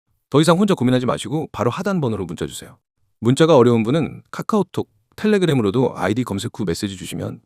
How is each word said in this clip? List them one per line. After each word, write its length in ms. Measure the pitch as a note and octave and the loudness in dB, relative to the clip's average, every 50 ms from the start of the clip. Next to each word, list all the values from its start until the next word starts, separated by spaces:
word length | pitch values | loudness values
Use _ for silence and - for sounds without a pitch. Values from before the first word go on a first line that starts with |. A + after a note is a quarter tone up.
| _ _ _ _ _ - | _ _ _ _ _ 0
더 120 | - C#3+ | 2 4
이상 160 | D#3+ F3 E3 | 6 6 4
혼자 160 | F3 G#3+ G3 F3+ | 4 4 0 0
고민하지 320 | - A#2 B2 B2+ B2+ B2+ | 0 2 2 2 0 0
마시고 440 | A#2+ - D2 - G#2+ C3+ D#3+ C#3+ - | -2 -4 -4 -6 -6 -8 -8 -8 -8
바로 180 | - - - A#2+ | -4 -2 -2 -2
하단 320 | A#2 E3+ F#3+ G3+ G3 F3 | -2 -4 -4 -4 -2 -2
번호로 240 | C#3+ A#2+ A2 G2+ F#2 | -2 -2 -4 -4 -6
문자 220 | D#2+ E2+ - E2 | -8 -8 -8 -8
주세요. 320 | C#2+ C2+ - C#2 C2+ - _ _ _ _ _ _ _ _ - | -8 -10 -14 -18 -18 -20 _ _ _ _ _ _ _ _ -2
문자가 360 | G#2+ A#2 C3 - E3 D#3+ E3 | 0 2 4 4 6 6 6
어려운 280 | C3 A#2 B2 A#2+ A2+ A2 | 6 6 6 4 2 2
분은 400 | A2+ C#3 E3+ C3+ D2+ A#2 - _ - | 0 0 -2 -2 -4 -8 -14 _ -16
카카오톡, 580 | - - F3 - - G#3 F3 _ - - G2 _ _ _ _ _ - | -14 -12 -6 -2 -2 -2 -2 _ -6 -8 -8 _ _ _ _ _ -12
텔레그램으로도 800 | - - G#3+ G#3 G3 F#3 D#3+ C#3+ C3 G#2+ G2 F#2+ B2+ C3 - - | -4 -2 0 2 2 2 2 2 2 2 2 2 0 0 0 -2
아이디 280 | - F2 F#2+ G#2+ B2+ B2 | -2 -2 -2 0 -2 -2
검색 280 | - G2+ G2 F2+ A2 - | -4 -6 -6 -8 -8 -8
후 80 | - A2 | -6 -4
메시지 320 | F2 E2+ - - G2+ G2 | -4 -4 -4 -6 -8 -8
주시면 440 | F#2 E2+ - - F2+ G2 G#2+ A#2+ A#2 _ | -10 -12 -12 -10 -10 -10 -10 -10 -14 _